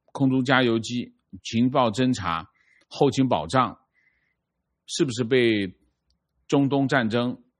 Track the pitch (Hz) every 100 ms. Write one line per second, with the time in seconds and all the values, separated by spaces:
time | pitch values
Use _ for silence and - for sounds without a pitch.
0 | _ - 135 131 127 131 123 113 107 120
1 | - - _ 92 - 113 127 135 120 104
2 | 127 113 92 82 80 _ _ _ _ -
3 | 143 135 131 95 78 131 113 - _ _
4 | _ _ _ _ _ _ _ _ - -
5 | 151 113 117 131 117 107 95 - _ _
6 | _ _ _ _ - 143 135 139 135 143
7 | 110 120 123 95 _ _